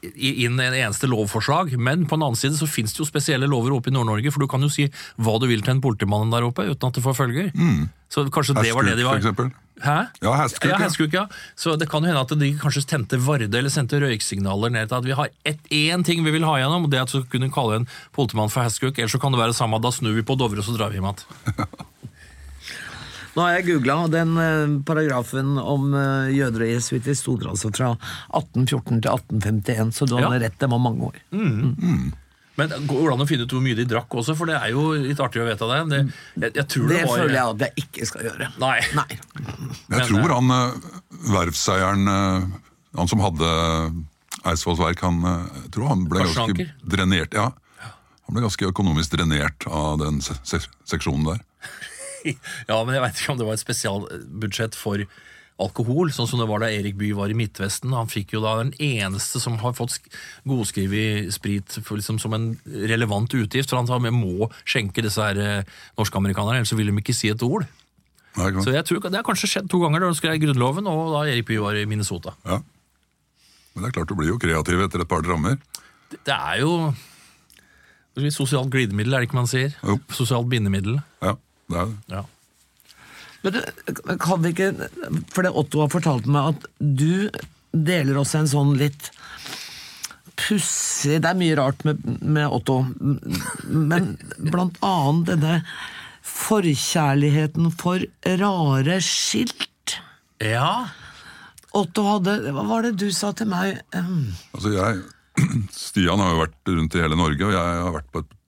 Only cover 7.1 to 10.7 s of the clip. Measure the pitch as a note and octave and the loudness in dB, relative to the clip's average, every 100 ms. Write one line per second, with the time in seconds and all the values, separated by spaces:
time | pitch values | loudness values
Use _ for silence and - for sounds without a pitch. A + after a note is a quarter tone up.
7.1 | C3 C3 B2 F#3+ C#3+ E3+ E2 D2 - _ | 2 0 0 -2 2 4 4 0 -6 _
8.1 | - C#3 D#3+ C3+ C3+ A2+ A#2 B2+ A2+ B2 | -2 2 2 2 4 4 4 2 4 2
9.1 | C3+ G#2+ G2 B2 - _ - C#3+ D3+ A#3+ | 2 2 0 -2 -4 _ -4 0 0 0
10.1 | - G2+ C3+ C#3+ - D3 | -2 0 2 2 0 0